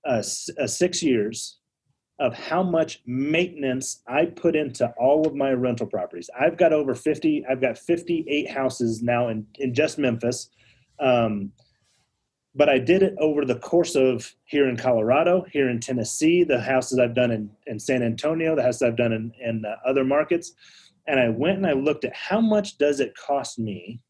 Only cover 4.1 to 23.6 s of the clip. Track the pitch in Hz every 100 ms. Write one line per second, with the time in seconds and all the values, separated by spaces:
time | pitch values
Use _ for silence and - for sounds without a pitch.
4.1 | 135 170 - 170 156 143 117 117 - 127
5.1 | 151 156 139 135 127 127 120 107 101 87
6.1 | 87 - - 151 165 170 156 135 117 156
7.1 | 151 160 147 - 131 127 117 - 170 170
8.1 | 170 156 147 - 139 131 - 117 113 117
9.1 | 120 120 110 107 - 135 123 151 - 135
10.1 | 113 117 123 - _ _ _ _ - 139
11.1 | 123 113 104 101 _ _ _ _ _ _
12.1 | _ _ _ _ 131 147 131 123 185 190
13.1 | - 156 147 135 117 - 170 170 143 131
14.1 | 120 - _ _ 147 139 120 127 117 110
15.1 | 139 170 180 185 147 131 117 117 127 110
16.1 | - 156 175 165 123 117 131 123 127 120
17.1 | 117 123 113 104 - - 107 - 131 117
18.1 | 113 147 165 160 156 123 - 123 117 120
19.1 | 110 113 - 120 113 107 110 127 135 131
20.1 | 143 151 170 - _ - - - _ -
21.1 | 139 120 113 156 196 190 135 143 147 -
22.1 | - - 208 226 214 202 - 143 139 123
23.1 | - - 139 123 -